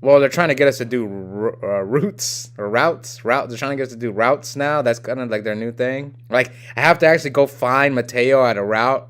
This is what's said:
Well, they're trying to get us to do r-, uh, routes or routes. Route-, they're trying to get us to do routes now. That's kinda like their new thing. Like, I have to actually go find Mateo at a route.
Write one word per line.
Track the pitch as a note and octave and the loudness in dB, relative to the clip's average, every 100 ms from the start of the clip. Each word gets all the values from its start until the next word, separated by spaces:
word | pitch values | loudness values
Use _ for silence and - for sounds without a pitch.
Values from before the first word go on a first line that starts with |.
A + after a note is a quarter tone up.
Well, | C3 C#3+ | 6 6
they're | C#3 | 6
trying | C#3+ E3+ | 0 0
to | C3+ | 2
get | C#3 | 2
us | C3+ | 2
to | A#2+ | -2
do | B2 A2 | -4 -4
r-, | G2 F#2 G2+ A2 - G2+ G2+ | -6 -10 -6 -4 -4 -4 -4
uh, | |
routes | G2 C3 G3 - - - - - | -2 -2 -2 -6 -10 -10 -12 -10
or | G#2 | -4
routes. | A2 D3+ D#3 - - | 0 0 -2 -10 -12
Route-, | A2 B2+ A2 | -2 -2 -2
they're | A#2 | -6
trying | C#3 | -6
to | C#3 | -6
get | |
us | C3+ | -6
to | A#2 | -6
do | A#2 | -8
routes | G2+ A2+ C#3 - - | 0 2 2 -2 -6
now. | C#3+ D3+ | -2 0
That's | B2+ A#2+ | 0 -2
kinda | A#2+ B2+ B2 | -4 -8 -4
like | A2 | -6
their | G#2+ G#2+ | -4 -6
new | A2+ | -6
thing. | A#2 B2+ C3 C#3+ - - | -4 -4 -4 -8 -14 -4
Like, | A#2+ B2+ - - - | 0 0 -4 -16 0
I | |
have | C#3+ F3 | 4 6
to | D#3+ | 6
actually | D#3+ D3 | 4 2
go | C3 C#3 | 2 0
find | B2+ B2+ C3 C#3 | 2 0 2 2
Mateo | C3 A#2+ B2 B2 C3+ B2+ | 0 -4 0 4 4 4
at | G#2+ | 2
a | |
route. | G2+ A2 A#2+ C3+ B2 | 0 0 2 0 -4